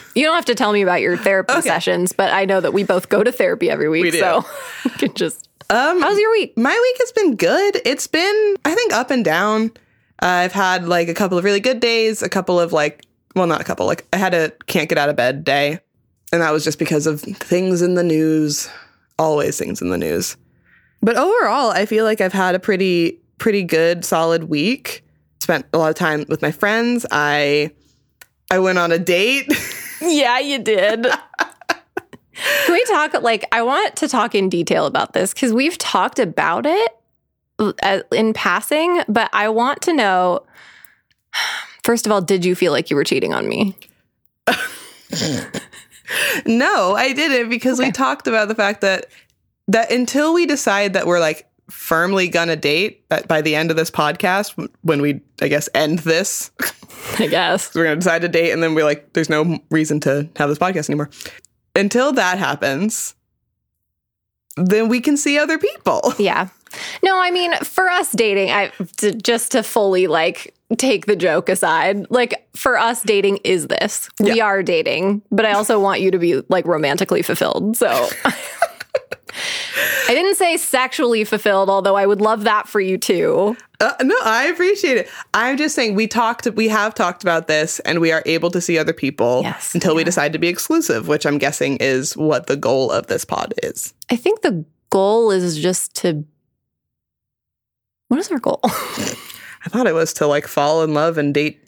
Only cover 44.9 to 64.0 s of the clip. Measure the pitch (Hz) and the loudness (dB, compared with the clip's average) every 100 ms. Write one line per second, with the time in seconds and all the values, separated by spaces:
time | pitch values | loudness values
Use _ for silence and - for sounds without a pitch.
44.9 | - - 165 - 131 - 131 - - - | -20 -12 -6 -4 -4 -6 -12 -12 -20 -20
45.9 | - - 587 605 403 - 226 311 339 185 | -20 -8 -4 -2 -2 0 2 2 2 2
46.9 | 208 262 262 311 254 233 233 254 247 254 | 2 0 0 0 0 0 -2 0 0 0
47.9 | 196 262 285 262 220 208 220 202 208 196 | 0 -2 -2 -2 0 0 0 -2 0 0
48.9 | 185 - - _ _ _ _ - 220 233 | -2 -6 -20 _ _ _ _ 0 0 2
49.9 | 247 240 277 311 339 330 269 226 202 202 | 0 0 2 2 2 2 0 0 0 0
50.9 | 185 170 175 160 160 - _ - - - | 0 0 2 2 -2 -10 _ -20 -10 0
51.9 | 165 180 196 180 170 170 160 143 160 214 | 0 2 0 0 0 0 0 0 0 -2
52.9 | - - 160 - 156 156 151 160 160 165 | -6 -4 -4 0 0 2 0 0 0 -2
53.9 | - 151 156 180 190 208 - 156 _ 160 | 0 -2 0 0 0 -2 -8 -12 _ -2
54.9 | 147 147 139 - - 143 147 - - 156 | 0 0 -2 -8 -4 0 0 0 0 0
55.9 | 170 160 160 208 - - - - - - | 0 0 0 0 -6 -8 -8 -8 -8 -20
56.9 | - - - 156 175 170 185 - 165 165 | -16 -8 -4 0 0 0 -2 -2 -2 0
57.9 | 151 180 170 175 165 170 156 165 156 151 | 2 0 0 0 0 0 0 0 2 2
58.9 | 147 - 165 160 151 170 156 - 156 156 | 0 -4 -2 0 2 0 -2 -2 -2 0
59.9 | 151 147 143 156 - 143 151 185 180 147 | 0 0 0 -2 -2 -2 0 0 -2 -2
60.9 | 147 147 - - - _ _ _ 190 196 | -4 -4 -10 -20 -20 _ _ _ 0 2
61.9 | 240 277 262 180 190 143 147 139 139 214 | 2 2 2 0 0 -2 -2 -2 -2 -4
62.9 | - - - _ _ _ _ _ _ _ | -4 -10 -12 _ _ _ _ _ _ _
63.9 | _ | _